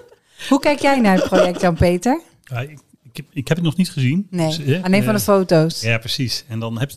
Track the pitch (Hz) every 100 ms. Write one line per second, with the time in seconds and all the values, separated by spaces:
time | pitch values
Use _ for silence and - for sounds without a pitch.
0 | - _ _ _ - 269 302 285 285 269
1 | 214 185 - 185 180 175 180 165 180 180
2 | 240 311 - _ - 120 139 147 _ _
3 | 123 - - - 123 165 175 165 185 -
4 | 127 165 202 180 160 156 143 165 185 196
5 | 214 214 208 196 180 165 160 - 113 117
6 | 113 - 123 - - 113 113 113 135